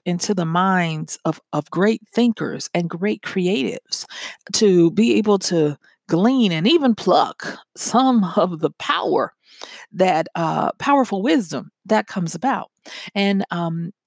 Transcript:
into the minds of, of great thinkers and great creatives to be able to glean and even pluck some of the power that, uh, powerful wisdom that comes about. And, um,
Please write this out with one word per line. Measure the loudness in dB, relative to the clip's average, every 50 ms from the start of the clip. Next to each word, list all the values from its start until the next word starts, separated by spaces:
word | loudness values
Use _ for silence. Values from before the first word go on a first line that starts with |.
| -4
into | -4 -4 -2 -2 -2 -2
the | 0 -2
minds | 0 0 2 2 4 2 2 0 0 -2 -6 -6 -8 -8 -6 -4
of, | -4 -4 -6 _ _
of | -6 -6 -6 -4
great | -2 0 2 2 2 0 -4 -4 0
thinkers | 0 2 2 0 -2 -4 -6 -6 -8 -8 -4 -4
and | -4 -4 -4
great | -4 -4 -4 -4 -4 -6
creatives | -8 -6 -4 -2 0 0 0 -2 -2 -4 -6 -8 -10 _ -10 -10 -10 -10 -12 -14 -14 -14 -16 -16 -10 -4 0
to | 2 4 6 6 6 4 4
be | 4 2 2 2 2
able | 2 2 2 2 2
to | 2 0 0 2 0 0 -2 -4 _ _ _ _ _
glean | -2 0 2 4 4 4 4 2 2
and | 2 2 2
even | 4 4 4 4 2 0
pluck | 2 2 2 4 4 2 0 -2 -8 -12 -12 -12 -14 -18 _ _
some | -6 -4 0 2 4 4 4 4 2 2 2 2
of | 0 0 0 0 -2
the | -4 -4
power | -4 -4 -4 -4 -2 -2 -2 0 0 0 -2 -4 -6 _ _ _ -20 -20 -20 -20 -20 -20 -20 -8
that, | -2 0 2 2 2 2 -2 -4 -4
uh, | -4 -2 -2 -2 -2 -2 -2 -4
powerful | -4 0 2 2 2 2 0 -2 -2
wisdom | 0 0 0 0 0 -2 -6 -10 -10 -12 -18 _ -4
that | 0 0 0 0
comes | -2 -4 -4 -4 -4 -4
about. | -4 -2 -2 -2 -4 -6 -10 _ _ -20 -18 -16 -16 -14 -8 -4
And, | -2 0 0 0 0 -2 -4
um, | -4 -4 -4 -4 -4 -6 -8 -10 -12 _ _